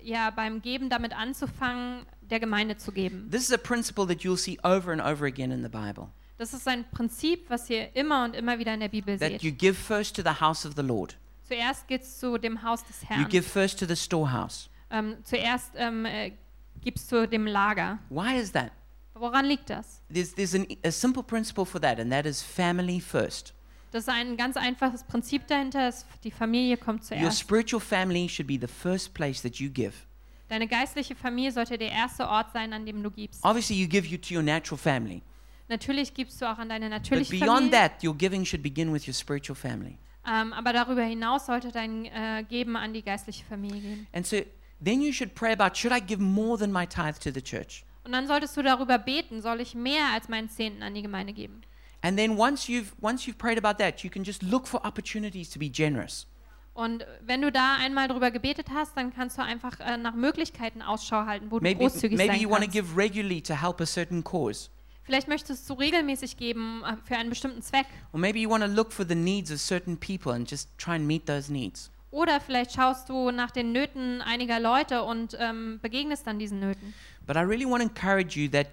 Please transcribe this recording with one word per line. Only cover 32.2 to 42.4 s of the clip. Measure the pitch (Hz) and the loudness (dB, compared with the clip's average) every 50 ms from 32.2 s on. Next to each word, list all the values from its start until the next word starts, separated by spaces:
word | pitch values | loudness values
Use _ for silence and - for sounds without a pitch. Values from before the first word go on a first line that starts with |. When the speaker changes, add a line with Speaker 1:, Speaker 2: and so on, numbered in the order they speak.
| 254 | -2
Speaker 1:
Ort | - 214 214 226 - | 2 2 2 0 0
sein, | - 226 220 220 220 | -4 -6 -6 -6 -6
an | 214 220 | -8 -8
dem | 214 208 208 | -8 -6 -6
du | 208 208 | -6 -6
gibst. | 196 214 208 - - - - | -6 -8 -12 -12 -4 0 2
Speaker 2:
Obviously, | 202 226 240 220 - 214 | 4 4 4 2 2 2
you | 185 190 | 2 2
give | 160 165 202 170 | 4 4 2 2
you | 156 175 | 0 -4
to | 170 - - 175 | -6 -6 -4 -2
your | 170 156 | 0 2
natural | 147 151 160 156 - 156 | 2 2 0 0 -4 -6
family. | 135 - 156 139 123 113 104 87 87 - - - - - - - - - | 0 2 2 2 2 0 -4 -8 -10 -14 -18 -20 -20 -20 -20 -20 -14 -8
Speaker 1:
Natürlich | - 233 220 - - 277 277 277 - - | -6 -4 -4 -2 -2 0 0 0 -2 -4
gibst | - 254 - - - | -6 -8 -8 -6 -6
du | 262 | -4
auch | 226 220 220 | -4 -4 -4
an | 226 226 | -6 -6
deine | 220 220 220 214 | -6 -4 -4 -4
Speaker 2:
But | 214 | -4
Speaker 1:
natürliche | 214 - - 269 254 269 - | -4 0 2 2 2 2 2
Speaker 2:
beyond | 185 180 294 226 233 254 254 240 | 2 4 6 8 8 8 8 8
Speaker 1:
Familie. | |
Speaker 2:
that, | 247 233 190 156 - - - | 10 10 8 8 4 2 0
your | 165 151 | 0 2
giving | 143 180 190 190 190 185 | 2 2 2 2 0 -2
should | - - 160 | -2 -2 -2
begin | 139 147 135 151 165 160 156 | -2 -2 0 0 0 2 0
with | 147 - | 0 -2
your | - 127 | -4 -6
spiritual | - - - 143 143 139 - 135 | -6 -4 -4 -4 -4 -4 -6 -8
family. | - - 127 117 101 98 90 - - - - - - - | -6 -6 -6 -6 -6 -8 -10 -12 -16 -20 -20 -18 -10 -4
Speaker 1:
Ähm, | 240 226 220 220 226 226 | 0 0 0 0 0 -2
aber | - 233 247 233 | -2 0 2 4
darüber | 240 240 247 254 247 | 4 4 4 2 2
hinaus | 233 226 226 226 226 226 254 277 - | 2 2 0 0 0 2 2 2 2
sollte | - 240 240 247 240 | 0 -2 -2 -2 -4
dein, | 233 233 220 220 220 220 226 | -6 -4 -4 -4 -4 -6 -6
äh, | - - 220 220 220 220 220 | -6 -6 -4 -4 -2 -2 -4